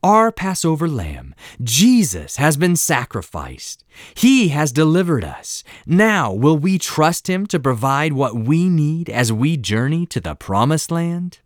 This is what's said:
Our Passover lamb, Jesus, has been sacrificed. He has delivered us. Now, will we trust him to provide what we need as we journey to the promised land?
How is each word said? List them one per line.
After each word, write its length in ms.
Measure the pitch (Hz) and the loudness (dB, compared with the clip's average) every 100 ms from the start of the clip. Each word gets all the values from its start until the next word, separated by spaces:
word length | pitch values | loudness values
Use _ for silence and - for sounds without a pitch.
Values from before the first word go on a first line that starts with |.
Our 300 | 180 214 226 | 6 4 4
Passover 560 | 226 190 185 170 160 165 | 0 -6 -2 -2 0 -2
lamb, 440 | 139 80 69 65 - - - | -4 -6 -10 -14 -20 -20 -10
Jesus, 720 | 120 120 220 247 170 98 73 - | -4 4 6 6 2 -2 -10 -2
has 220 | 147 147 | 0 2
been 180 | 175 175 | 2 2
sacrificed. 1080 | - 139 120 110 - 82 65 65 - - _ - - | 0 -2 -2 -8 -10 -12 -12 -14 -16 -18 _ -20 -20
He 360 | - 233 269 196 | 0 4 4 4
has 240 | 143 151 | 0 -2
delivered 500 | 127 156 165 180 147 | 2 2 2 2 -2
us. 400 | 78 - - - - - - | -4 -12 -14 -14 -14 -20 0
Now, 480 | 170 220 208 127 | 2 4 2 -2
will 240 | 98 139 156 | 2 2 2
we 200 | 160 190 | 2 -2
trust 520 | - - 156 170 - | -4 0 0 0 -4
him 180 | 185 208 | -4 -2
to 120 | 175 | -2
provide 520 | 135 120 131 139 156 | -2 -2 0 0 0
what 240 | 139 135 113 | -2 -2 -2
we 320 | 110 160 180 | 0 2 2
need 420 | 170 147 160 170 | 2 0 -2 -4
as 220 | 113 120 | -2 0
we 240 | 110 139 165 | 0 0 -2
journey 500 | 98 107 127 160 170 | -2 -2 -2 -2 -4
to 120 | - | -6
the 160 | 82 73 | -8 -10
promised 560 | - 98 123 156 - | -4 0 2 0 -2
land? 480 | 170 170 170 180 - | -4 -4 -4 -8 -12